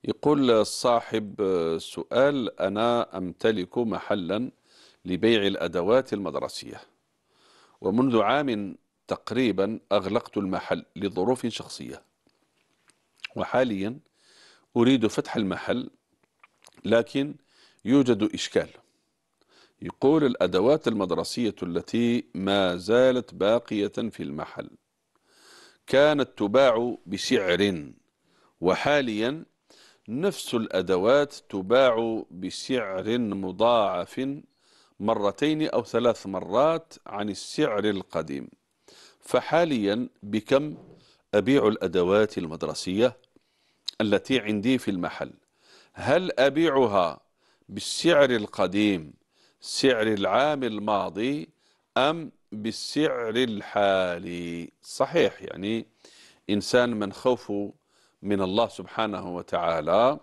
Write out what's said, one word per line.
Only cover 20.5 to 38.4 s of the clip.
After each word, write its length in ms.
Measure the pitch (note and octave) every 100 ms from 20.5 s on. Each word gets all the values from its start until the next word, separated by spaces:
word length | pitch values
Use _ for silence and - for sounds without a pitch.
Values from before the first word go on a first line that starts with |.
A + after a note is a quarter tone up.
| F2+ A2 D#3 -
المدرسية 680 | G#2+ F#2 E2 E2+ - A2+ -
التي 640 | F2 E2+ - A#2 A#2+ A#2+ -
ما 420 | E2+ F#2+ G2+ F#2 F2
زالت 580 | F#2 A#2+ C3 B2+ -
باقية 540 | F2+ G2 A#2 - G#2+ G2+
في 340 | - A2+ -
المحل 480 | C#2+ D2+ - - - - _ _ _ _ _ _ _ - - _ -
كانت 420 | C3 D3 D3+ B2+ -
تباع 600 | G#2 B2 C3+ A2+ A#2+ - E2+
بسعر، 840 | F#2+ - B2+ F#2 F2 G2+ E2+ C#2+ A#1 _ _ _ _ _ _
وحاليا 840 | E2+ F2+ D3 D3 B2+ G#2 A#2 D#3 E3 _ _ - - _ -
نفس 460 | B2 F#3+ - -
الأدوات 800 | A#2+ G#2+ F#2 F2+ F2+ G#2 C#3+ D3
تباع 880 | - _ G2+ F#2+ B2 C3 A2+ A#2 A2 -
بسعر 880 | E2+ F#2 - - B2+ G2+ F#2 F#2+ B2
مضاعف 1120 | A2+ F#2+ F#2+ F#2 A#2 A#2+ G2 F2+ F2 - C3+ C#3+ - _ _ _ _ _
مرتين 680 | G2+ A2 G2+ - D3 D#3 D#3
أو 160 | A#2+
ثلاث 420 | A2 A#2 A#2+ G#2+ G2
مرات 680 | F#2+ F2 G#2 D3+ E3 - - -
عن 220 | G2+ G#2+
السعر 540 | F#2+ - - D3 G#2
القديم، 640 | G#2+ G2 - E2 D#2 C#2